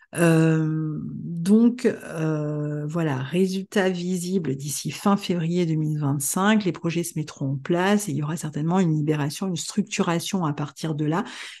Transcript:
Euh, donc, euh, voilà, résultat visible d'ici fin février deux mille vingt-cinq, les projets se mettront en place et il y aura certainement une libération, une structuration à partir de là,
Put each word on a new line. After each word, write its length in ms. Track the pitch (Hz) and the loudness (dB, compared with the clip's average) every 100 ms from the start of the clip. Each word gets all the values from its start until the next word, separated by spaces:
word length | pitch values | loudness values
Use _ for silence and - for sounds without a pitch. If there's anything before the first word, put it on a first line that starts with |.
| _ - | _ 2
Euh, 800 | 170 160 160 160 156 156 156 151 | 4 6 6 4 2 0 -2 -4
donc, 800 | 147 147 156 170 170 214 233 247 | -6 -8 -8 -4 4 6 6 4
euh, 1000 | 180 - - 160 160 156 151 151 147 147 151 | 0 -2 -6 -4 -2 0 -2 -2 -4 -4 -4
voilà, 320 | 165 160 131 | -2 -2 -2
résultat 720 | 131 170 190 190 190 214 185 | -2 0 2 0 -2 0 0
visible 640 | 180 175 185 175 190 156 139 | 0 -2 -2 -2 -2 -2 -4
d'ici 340 | 143 - - | -6 -8 -8
fin 280 | - 208 202 | -2 2 2
février 480 | - 175 160 175 170 | 0 -2 0 0 0
deux 80 | |
mille 240 | 156 156 151 | 0 0 0
vingt-cinq, 640 | 147 147 - - 196 220 | 0 -2 -2 0 2 4
les 80 | 196 | 2
projets 300 | 160 170 165 | -2 -4 -4
se 160 | 170 160 | -4 -6
mettront 320 | 151 - 139 | -8 -6 -4
en 60 | 139 | -4
place 520 | 135 175 185 208 202 | -2 2 4 2 2
et 40 | |
il 40 | 143 | -4
y 60 | |
aura 160 | 151 165 | -2 -4
certainement 420 | 156 147 156 185 | -6 -4 0 2
une 160 | 180 156 | 4 2
libération, 520 | 151 151 147 160 196 | 2 0 0 -2 -4
une 80 | 170 | -4
structuration 920 | - - - - 190 170 165 196 165 | -4 -4 -4 -2 0 0 -2 -2 -2
à 80 | |
partir 400 | 147 147 - 160 | -2 -6 -6 -6
de 100 | 151 | -2
là, 200 | 151 165 240 - - - | 0 0 -2 -10 -16 -6